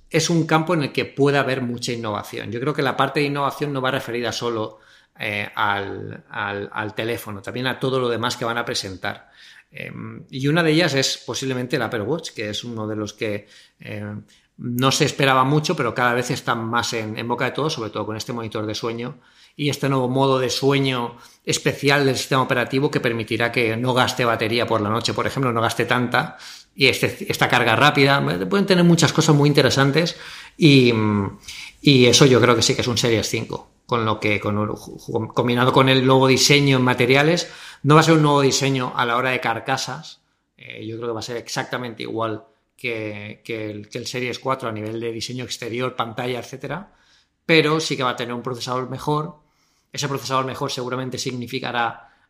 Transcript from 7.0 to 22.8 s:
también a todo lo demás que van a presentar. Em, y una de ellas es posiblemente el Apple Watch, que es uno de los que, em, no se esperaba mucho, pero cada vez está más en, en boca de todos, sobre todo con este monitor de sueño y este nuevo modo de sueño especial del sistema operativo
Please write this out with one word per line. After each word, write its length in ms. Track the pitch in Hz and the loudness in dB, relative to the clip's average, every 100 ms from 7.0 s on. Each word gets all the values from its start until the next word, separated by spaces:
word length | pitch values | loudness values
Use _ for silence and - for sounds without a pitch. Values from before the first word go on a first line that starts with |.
| 113 113 - 98 | -6 -6 -8 -12
también 240 | 95 117 131 | -10 -6 -4
a 120 | 120 | -2
todo 180 | 135 131 | -2 0
lo 120 | 123 | -2
demás 260 | 113 120 120 | -2 -2 -4
que 80 | |
van 140 | 117 120 | -4 -4
a 80 | 117 | -4
presentar. 640 | 123 98 92 104 - _ _ - - _ | -6 -8 -8 -8 -10 _ _ -20 -20 _
Em, 540 | - 50 - 110 113 - | -14 -14 -12 -14 -16 -14
y 180 | 139 139 | -6 0
una 140 | 165 | 2
de 80 | 165 | 4
ellas 220 | 156 175 135 | 2 2 0
es 280 | 131 - - | -2 -4 -8
posiblemente 520 | 120 135 127 123 147 | -6 -4 -4 -4 -4
el 40 | |
Apple 200 | 110 117 | -2 -4
Watch, 300 | 104 165 - | -4 -6 -6
que 180 | - 107 | -10 -8
es 160 | 101 120 | -8 -8
uno 220 | 113 107 | -8 -6
de 80 | 107 | -6
los 160 | 104 | -8
que, 340 | - 113 104 - - _ _ | -6 -6 -6 -10 -20 _ _
em, 440 | 113 107 104 104 104 _ _ - | -14 -12 -10 -12 -16 _ _ -12
no 340 | 127 120 135 | -8 0 0
se 140 | - 143 | 2 0
esperaba 400 | - 139 131 131 | 2 2 4 4
mucho, 320 | 151 151 170 | 2 0 -2
pero 180 | 120 107 | -2 0
cada 180 | 123 | 0
vez 160 | 120 120 | 0 -2
está 260 | 135 - 117 | -4 -2 -4
más 360 | 113 120 113 | -2 -2 -2
en, 260 | 120 107 110 | -4 -6 -8
en 100 | 117 | -6
boca 160 | 120 127 | -2 -2
de 60 | |
todos, 200 | 120 151 | -2 -4
sobre 180 | 151 107 | -4 -6
todo 160 | 107 104 | -6 -6
con 120 | 110 | -6
este 160 | - | -8
monitor 320 | 120 110 113 107 | -8 -6 -6 -6
de 100 | 107 | -4
sueño 440 | 117 117 123 147 _ _ _ - | -6 -6 -8 -12 _ _ _ -6
y 140 | 147 | -4
este 180 | 135 139 | -2 0
nuevo 220 | 135 123 | 0 0
modo 300 | 131 135 131 | 2 2 2
de 100 | 127 | 0
sueño 640 | - 135 139 135 127 117 120 - _ - | 0 2 2 2 -2 -6 -10 -20 _ -6
especial 600 | 147 151 - 139 143 135 | -2 -2 0 2 4 4
del 120 | 117 | 0
sistema 240 | - 135 | 0 0
operativo 500 | 123 123 113 131 | 2 0 0 0